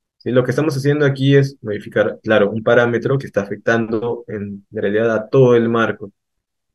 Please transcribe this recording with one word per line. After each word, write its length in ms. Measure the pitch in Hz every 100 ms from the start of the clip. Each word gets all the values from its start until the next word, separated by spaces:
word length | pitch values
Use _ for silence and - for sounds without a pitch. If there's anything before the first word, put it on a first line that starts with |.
| _ _
¿Sí? 120 | -
Lo 140 | 127
que 60 | 127
estamos 260 | 139 156 135
haciendo 280 | 135 147
aquí 300 | 143 135 135 139
es 200 | 139 -
modificar, 580 | 110 104 113 110 107 -
claro, 280 | 110 107 101
un 120 | 110
parámetro 560 | 110 120 120 117 120 135
que 80 | 98
está 160 | -
afectando 840 | 98 101 - 117 110 113 117 120 -
en 380 | 107 101 101 _
realidad 420 | 107 101 104 113
a 140 | 110 107
todo 280 | 135 127 120
el 120 | 113
marco. 440 | 117 110 101 101 _ _ _ _ _ _